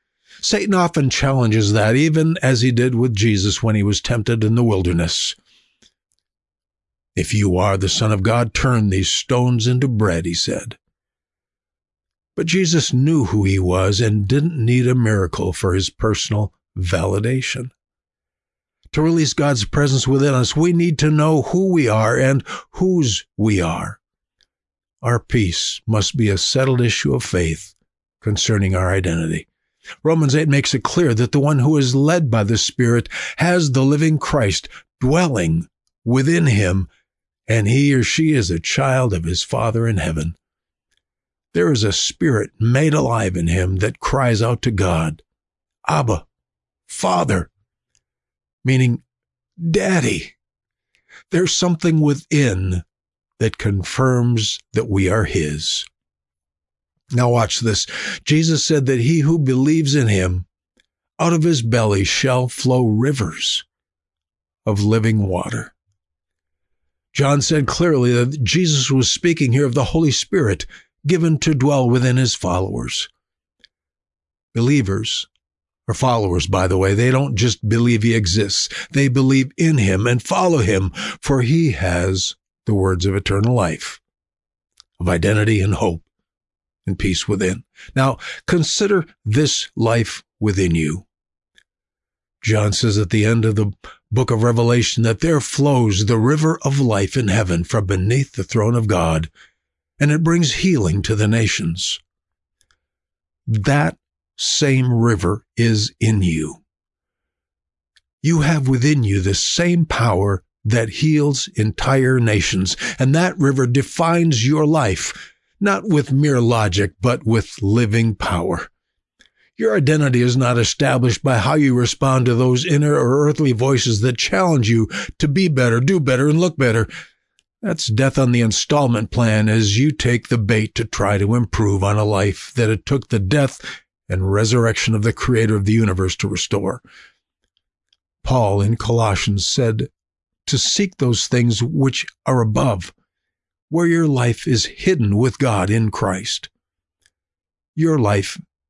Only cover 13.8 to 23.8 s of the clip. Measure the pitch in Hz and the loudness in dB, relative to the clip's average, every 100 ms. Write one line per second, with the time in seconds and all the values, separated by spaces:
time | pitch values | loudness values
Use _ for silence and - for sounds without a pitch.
13.8 | 95 101 113 104 101 139 160 160 113 127 | 0 0 0 0 0 0 0 -2 0 2
14.8 | 123 127 110 104 87 - 92 85 95 92 | 2 2 0 0 -2 -4 -6 -2 -2 -2
15.8 | 92 - 113 104 - 104 104 - _ - | -4 -4 -2 -2 -2 -4 -4 -8 _ -8
16.8 | 90 90 95 98 113 131 - 123 123 - | -4 -2 -2 -2 -2 -4 -4 -8 -10 -16
17.8 | _ _ _ _ _ _ _ _ _ _ | _ _ _ _ _ _ _ _ _ _
18.8 | - - 160 165 151 - 143 127 104 - | -10 -2 0 2 0 0 0 0 -2 0
19.8 | 143 135 127 135 143 131 117 147 170 170 | 0 0 2 2 2 2 0 2 2 2
20.8 | 170 151 151 151 156 156 - 180 190 175 | 0 0 2 2 2 2 0 0 2 2
21.8 | 123 110 110 123 131 135 - - - - | 2 2 2 2 2 0 -2 -12 -12 -2
22.8 | 185 180 131 101 - - 110 98 85 80 | 0 2 0 -2 -8 -2 0 0 0 -4